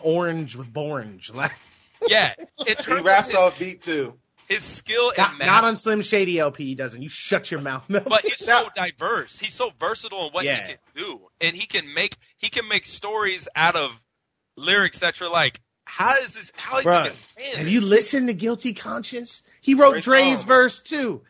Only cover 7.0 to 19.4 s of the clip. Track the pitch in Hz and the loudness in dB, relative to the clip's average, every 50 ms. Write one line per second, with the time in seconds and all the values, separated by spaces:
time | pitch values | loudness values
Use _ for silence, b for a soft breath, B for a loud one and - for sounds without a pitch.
7 | 139 151 - - - - - - - - 175 147 143 139 131 131 - - 196 202 | -14 -12 -12 -12 -4 -2 -2 -2 -2 -4 -8 -6 -6 -6 -8 -8 -6 -2 -2 -2
8 | 202 262 220 214 190 220 247 - - 226 240 240 233 - - 196 185 175 - - | 0 2 0 0 0 0 -4 -4 0 2 4 4 2 0 -4 -6 -6 -6 -6 -6
9 | 160 196 233 185 127 - - - 208 214 - - 254 220 160 _ 160 185 226 - | -4 -2 -2 -4 -4 -8 -10 -12 -12 -10 -6 -6 -6 -6 -6 _ -6 -6 -6 -6
10 | - 220 196 190 170 147 143 - - 139 135 113 98 90 - - _ _ _ 143 | -8 -10 -8 -8 -8 -6 -4 -4 -2 -2 -2 -2 -4 -8 -14 -16 _ _ _ -12
11 | 135 196 139 104 92 _ _ _ 170 170 170 185 220 - - 190 156 143 147 160 | -12 -12 -12 -14 -18 _ _ _ -4 -4 -2 -4 -8 -6 -4 -6 -6 -4 -4 -4
12 | 190 208 - - _ _ _ _ - 220 - 240 226 214 208 196 - - - - | -4 -4 -6 -12 _ _ _ _ -10 -6 -6 -6 -4 -2 -2 -4 -4 -6 -12 -12
13 | - 208 214 214 214 196 185 170 147 - - - 160 170 175 165 147 131 117 113 | -10 -6 -4 -2 -2 -2 -4 -6 -10 -8 -2 2 2 2 2 0 -2 -4 -6 -12
14 | _ _ _ _ _ _ _ _ _ _ _ - 139 170 196 202 190 170 - - | _ _ _ _ _ _ _ _ _ _ _ -6 0 2 4 4 4 2 0 -2
15 | 180 170 - - 180 170 170 165 151 127 - - _ _ _ _ _ - - - | -2 -2 -2 -4 -4 -2 2 2 2 2 0 -6 _ _ _ _ _ -12 -4 0
16 | 185 233 269 269 254 214 - 220 190 - - - - 226 262 262 269 170 175 170 | 2 2 4 2 0 -2 -8 -14 -18 -18 -16 -14 -8 -4 -2 2 4 4 4 4
17 | 147 - - - - - _ 226 254 277 262 - 156 165 208 240 202 190 202 233 | 4 0 -4 -10 -18 -20 _ -14 -12 -10 -8 -4 -2 0 2 2 2 2 2 2
18 | 214 - - 269 254 240 220 160 202 226 240 226 - 247 202 - - - - - | 2 2 0 0 0 0 -2 -2 -4 -4 -4 -4 -4 -6 -8 -8 -10 -10 -10 -8
19 | 220 - 262 240 240 - - - | -10 -10 -12 -12 -12 -14 -16 -18